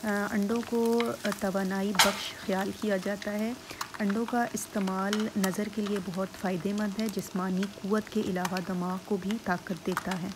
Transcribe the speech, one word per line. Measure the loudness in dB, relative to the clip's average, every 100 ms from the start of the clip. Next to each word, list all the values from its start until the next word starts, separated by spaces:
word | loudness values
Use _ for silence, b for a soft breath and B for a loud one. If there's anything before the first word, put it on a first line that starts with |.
अ, | 0 0 2
अंडों | 2 2 2
को, | 2 2 4 4 4
अ, | 0 -2 0
तवानाई | 0 2 0 0 0
बख्श | 6 4 4 -6 -8 -2
ख्याल | 0 0
किया | -2 0 0
जाता | 0 -4 -4
है। | -2 -2 -4 B B B -2
अंडों | 0 2 2
का | 2 2
इस्तेमाल | -2 -4 0 0 2 2 2 0 2
नज़र | 2 2 -2
के | 0
लिए | 0 0
बहुत | -2 -2 -4
फ़ायदेमंद | -2 -2 0 0 0 0 0
है, | -2
जिस्मानी | -2 -4 -2 0 0
क़ुव्वत | 0 -4 0 0 2
के | -2
अलावा | 0 0 -2 -4
दिमाग | -2 -2 -2 -4
को | -2 -2
भी | 0
ताकत | -2 0 -2 -2 -4 -2
देता | -2 -2
है। | -4 -4